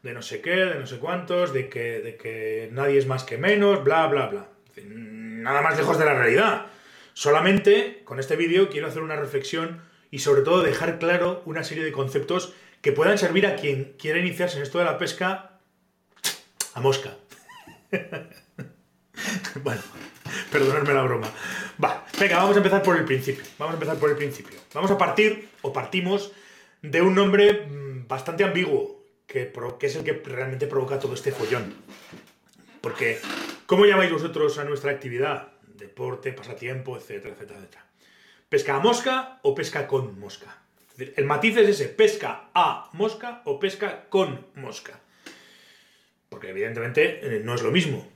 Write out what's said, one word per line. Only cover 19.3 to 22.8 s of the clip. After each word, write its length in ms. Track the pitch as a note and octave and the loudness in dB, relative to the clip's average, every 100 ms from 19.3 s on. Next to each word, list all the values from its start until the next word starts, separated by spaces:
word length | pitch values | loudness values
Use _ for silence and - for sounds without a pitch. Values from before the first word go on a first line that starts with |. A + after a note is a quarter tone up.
| G3+ - C#3 | -6 -8 -8
Bueno, 180 | C3+ A#2 - - - - - - - | -6 -6 -10 -18 -20 -16 -10 -10 -2
perdonadme 420 | D3+ C3+ D3 C#3+ | 2 2 2 2
la 80 | C#3 | 2
broma. 240 | B2+ A#2 G#2+ - - - - - | 2 -2 -6 -10 -10 -10 -10 -2
Va, 220 | - - - - | -2 -2 -8 0
venga, 180 | G3 F3 | 2 4
vamos 180 | G3 G3+ | 6 6
a 40 | |
empezar 220 | F#3+ G3 | 6 4